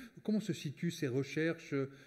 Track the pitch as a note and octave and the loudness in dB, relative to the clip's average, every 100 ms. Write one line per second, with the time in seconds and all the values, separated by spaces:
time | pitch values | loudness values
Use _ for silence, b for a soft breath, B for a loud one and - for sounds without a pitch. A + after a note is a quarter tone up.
0 | B - - G#3+ G#3+ D3 D3+ - F3 E3 | B -6 0 2 2 0 -4 -2 -2 0
1 | C#3 C3 C3+ D#3 D#3+ E3 - C#3 C3+ B | 2 2 2 2 0 0 -2 0 0 B